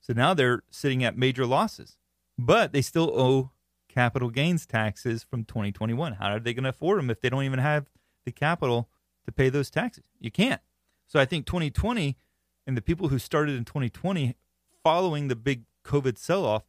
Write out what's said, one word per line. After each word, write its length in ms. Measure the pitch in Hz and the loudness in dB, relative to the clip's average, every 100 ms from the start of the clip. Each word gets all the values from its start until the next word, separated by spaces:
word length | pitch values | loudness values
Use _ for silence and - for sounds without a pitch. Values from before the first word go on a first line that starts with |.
So 120 | - | -2
now 200 | 117 139 | 2 2
they're 300 | 180 127 123 _ | 4 2 2 _
sitting 320 | - 143 127 | -4 -2 2
at 140 | 123 - | 0 2
major 280 | 131 123 123 | 0 2 0
losses, 520 | 135 214 - - _ _ _ _ - | 2 0 -4 -20 _ _ _ _ -6
but 360 | 120 208 190 | 4 4 4
they 80 | 143 | 0
still 300 | 127 165 165 | 0 0 0
owe 380 | - 127 135 131 _ _ _ _ | 2 4 4 0 _ _ _ _
capital 420 | - 120 131 123 | 0 0 0 -4
gains 360 | 117 151 175 - | -2 0 0 -2
taxes 580 | 113 107 101 120 117 | -2 -2 -2 -4 -4
from 220 | - 120 110 | -6 -8 -6
twenty 260 | - 101 | -4 -4
twenty-one. 420 | 98 110 117 165 | -4 -4 -2 -4
How 180 | 98 101 | -4 -4
are 80 | 104 | -2
they 160 | 113 120 | -4 -2
gonna 140 | 131 | -4
afford 280 | 131 160 208 | -2 0 0
'em 140 | 131 | 0
if 100 | 113 | -2
they 80 | 127 | -2
don't 140 | 131 | -2
even 160 | 135 131 | -2 0
have 320 | 139 151 143 _ _ _ - | 0 0 -4 _ _ _ -14
the 60 | |
capital 580 | - 147 170 135 120 113 _ _ _ - | -4 -2 0 0 0 -2 _ _ _ -14
to 60 | |
pay 180 | - 131 | 0 0
those 200 | 139 135 | 2 -2
taxes? 360 | - 240 - _ _ | -2 -4 -8 _ _
You 120 | 117 | -8
can't. 300 | - 240 - _ _ _ _ _ | 0 0 0 _ _ _ _ _
So 120 | 156 | 2
I 60 | 131 | 2
think 200 | 170 - | 0 -4
twenty 240 | 180 156 | -2 -2
twenty 480 | - 208 240 143 131 _ _ _ _ - | -2 -2 0 -2 -4 _ _ _ _ -6
and 100 | 127 | -4
the 60 | |
people 280 | 107 170 170 | -2 -2 0
who 100 | 131 | -2
started 360 | - 156 151 135 | 0 0 0 -2
in 100 | 117 | -4
twenty 240 | 151 123 | -4 -4
twenty 460 | - 180 190 131 - _ _ _ _ | -4 -4 -2 -2 -4 _ _ _ _
following 440 | 160 165 185 151 143 | 2 2 2 0 -2
the 80 | 120 | -2
big 300 | 120 127 113 _ | -2 -4 -6 _
covid 340 | - 143 131 117 | -2 0 0 -4
sell-off 460 | - 185 147 107 | -2 0 2 -2